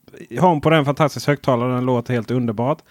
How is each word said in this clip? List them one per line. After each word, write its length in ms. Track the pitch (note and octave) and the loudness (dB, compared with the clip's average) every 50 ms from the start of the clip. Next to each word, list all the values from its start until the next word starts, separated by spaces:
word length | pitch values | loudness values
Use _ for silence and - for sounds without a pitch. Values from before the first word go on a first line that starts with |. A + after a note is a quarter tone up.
| _ _ - - - - A2+ D#3 | _ _ -20 -20 -16 -10 -2 2
HomePod 340 | E3+ F#3 E3 D3 - D#3 D#3+ | 2 2 2 2 2 2 2
är 40 | |
en 80 | D#3 C#3 | 2 2
fantastisk 420 | C#3+ C#3 - D#3+ C#3 - A#2+ - | 0 0 0 0 0 -2 -4 -2
högtalare. 460 | - C#3+ - - C#3+ B2+ A#2 A#2+ B2+ B2+ | -2 -2 0 0 0 0 2 0 0 -2
Den 120 | B2 B2+ | -2 0
låter 280 | B2+ B2+ A#2+ A#2 - B2+ | 0 0 0 0 -2 -4
helt 180 | A#2+ G#2 - | -4 -2 -2
underbart. 480 | A#2+ B2+ A#2+ A#2 G#2 G#2 A#2+ C3+ D#3 - - _ | -2 -2 -2 -2 -2 -2 -2 -2 -4 -6 -8 _